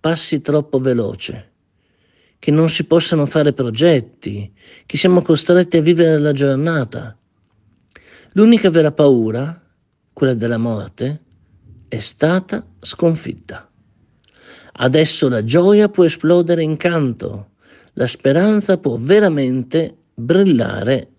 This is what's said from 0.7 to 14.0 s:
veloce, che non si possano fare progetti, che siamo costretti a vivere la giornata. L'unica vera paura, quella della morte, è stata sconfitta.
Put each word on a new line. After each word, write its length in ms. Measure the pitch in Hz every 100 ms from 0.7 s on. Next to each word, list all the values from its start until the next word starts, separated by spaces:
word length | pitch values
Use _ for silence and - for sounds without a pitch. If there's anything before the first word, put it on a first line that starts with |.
| 135
veloce, 720 | 131 120 101 95 - 117 - _ _ _ _ _ _ _ _ _
che 120 | -
non 180 | 151 160
si 160 | 160
possano 420 | 160 165 - 165 143
fare 260 | 160 147
progetti, 1000 | - 123 110 170 147 110 _ - 101 98 _ _ - _
che 100 | 156
siamo 260 | 185 180
costretti 560 | - 156 - 180 175 170
a 40 |
vivere 360 | 156 170 165 156
la 140 | 147
giornata. 840 | 139 139 135 156 160 117 131 117 - _ _ _ _ _ _ _ _ _ - _
L'unica 380 | 190 220 233 196
vera 220 | 165 151
paura, 680 | 143 147 123 110 113 143 170 _ _ _ _ _
quella 220 | - 135
della 240 | 120 117 117
morte, 640 | 117 110 95 - 123 151 _ _ _ _ _ - _
è 100 | 110
stata 680 | - - 156 185 185 - - _
sconfitta. 880 | - - 170 160 - - - - _ _ _ _